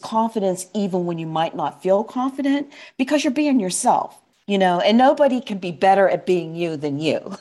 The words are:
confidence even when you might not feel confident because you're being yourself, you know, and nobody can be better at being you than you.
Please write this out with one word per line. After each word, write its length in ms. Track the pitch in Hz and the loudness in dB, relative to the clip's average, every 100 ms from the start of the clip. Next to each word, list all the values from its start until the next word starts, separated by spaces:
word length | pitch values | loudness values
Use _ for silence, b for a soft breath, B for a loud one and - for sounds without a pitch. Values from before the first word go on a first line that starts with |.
confidence 640 | - 220 226 226 196 180 - | -8 -4 -2 -2 -2 -4 -6
even 320 | 214 202 180 175 | -4 -4 -2 -4
when 120 | 165 | -6
you 80 | 160 | -4
might 300 | 160 165 160 | -4 -4 -4
not 260 | 147 - | -6 -4
feel 220 | 180 196 | 0 0
confident 680 | 220 254 262 269 277 285 285 B B B | 0 -4 -4 -2 -2 -2 -4 B B B
because 260 | 262 294 | -2 0
you're 80 | 302 | 0
being 260 | 262 294 254 | 0 2 2
yourself, 640 | 185 - 240 165 - - _ _ - | 0 -2 0 0 0 -8 _ _ -2
you 120 | 202 | 2
know, 220 | 185 175 | 2 2
and 180 | 202 233 | 4 4
nobody 420 | 262 302 285 247 | 4 4 2 0
can 180 | - 196 | -6 -8
be 140 | 180 | -8
better 360 | 147 190 196 190 | 0 4 6 4
at 180 | 165 - | 2 0
being 280 | 180 165 | 0 -2
you 220 | 165 170 156 | -4 -4 -4
than 240 | 147 139 | -4 -2
you. 360 | 156 113 - 190 | -2 -2 -4 -14